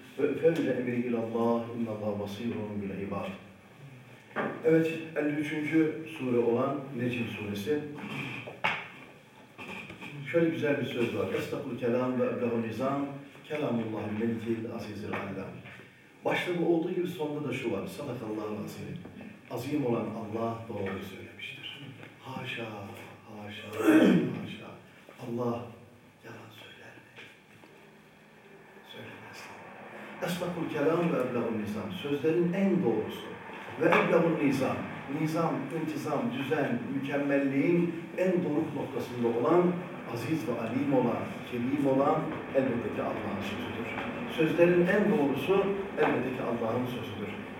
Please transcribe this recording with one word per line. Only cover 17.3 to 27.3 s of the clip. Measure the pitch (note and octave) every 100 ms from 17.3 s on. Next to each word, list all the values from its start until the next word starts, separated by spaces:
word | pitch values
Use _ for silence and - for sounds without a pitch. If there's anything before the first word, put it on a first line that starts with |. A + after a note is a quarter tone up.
| D3 C3+
da |
şu | A#2+ A2+
var. | G2 F2+
"Sadakallahul | - - B2 G#2+ G#2+ G#2+ G#2
azim." | - - - - - - - - -
Azim | B2 C3+ D3 B2
olan | A2+ G#2 G#2
Allah | G#2 A2+ A#2 A2+ -
doğru | G#2 G2 G2 -
söylemiştir. | - - - - - - - C#3 - - -
Haşa, | - B2+ B2+ A#2 A2 G#2 G2+ - - - -
haşa, | G#2 G#2 - - - F3 D#4 F#3+ F3 - -
haşa. | - - - - - - - -
Allah | B2+ A#2+ A#2+ A#2 - - - - - - -
yalan | - - -
söyler | - - - -
mi? | - - -